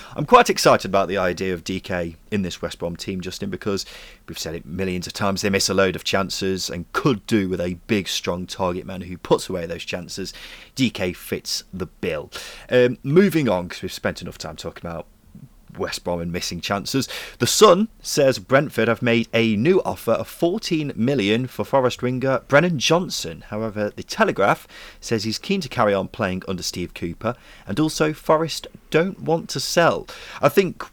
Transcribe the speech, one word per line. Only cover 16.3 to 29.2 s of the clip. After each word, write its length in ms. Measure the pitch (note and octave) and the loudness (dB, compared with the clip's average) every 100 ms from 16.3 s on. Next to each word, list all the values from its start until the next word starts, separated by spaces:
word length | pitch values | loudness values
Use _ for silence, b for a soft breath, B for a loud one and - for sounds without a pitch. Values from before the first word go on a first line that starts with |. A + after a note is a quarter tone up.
missing 300 | E2+ - F2 | -4 -6 -6
chances. 460 | - G2+ - C3+ - B B B | -4 -4 -2 -2 -2 B B B
The 80 | B2 | 0
Sun 420 | - G#3 F3+ A3 - | 8 8 8 4 -4
says 380 | - - C#3 A2+ | -4 4 4 4
Brentford 500 | F2+ C3 D3 - A2+ | 2 2 2 0 2
have 140 | A2 | 2
made 260 | B2 A#2 A2+ | 2 2 2
a 200 | A2+ A2+ | 2 4
new 280 | G#2 C#3+ G3 | 4 4 4
offer 300 | - F#2+ - | 2 -4 0
of 140 | A2+ - | 0 -2
fourteen 640 | - E3+ G#3+ - D#3+ C#3+ G2 | 0 0 0 -2 -2 -2 0
million 500 | A#2+ C#3 G2 A2+ C3 | 2 2 2 2 0
for 160 | - | -4
Forest 400 | G2+ C#3 B2 - | 0 2 2 0
winger 380 | B2 B2+ C3 C3 - | -2 0 0 -2 4
Brennan 300 | C#3 F3+ D3 | 4 4 0
Johnson. 640 | - E3+ E3 - E2 D#2+ - | 2 2 0 -6 -8 -12 -10
However, 440 | G#2+ A2+ G2+ G#2 | -6 -4 -2 -4
the 80 | - | -4
Telegraph 640 | - - G3+ G#2 G2 D#3+ - B B B | -10 0 0 2 2 2 -4 B B B
says 260 | - A2+ | -4 -2
he's 140 | A2 G#2+ | -2 -6
keen 220 | - G3 | -2 -4
to 80 | C#3+ | -2
carry 240 | B2 G#2+ | 2 2
on 160 | G2 F#2+ | 2 -2
playing 340 | - - F#2 - | -2 -2 -2 -6
under 140 | F2+ | -6
Steve 320 | - F#2 E2+ | -6 -6 -8
Cooper, 420 | - E2+ E2+ A2 B2 B B - | -6 -8 -4 -6 -6 B B -8
and 120 | G#2 | -2
also 360 | D#3 - D#3 | 0 2 0
Forest 520 | D3+ - D#3 D#3+ - - - - | 0 2 2 2 -6 -12 -20 0
don't 300 | D#3 F#3 - | 0 0 -4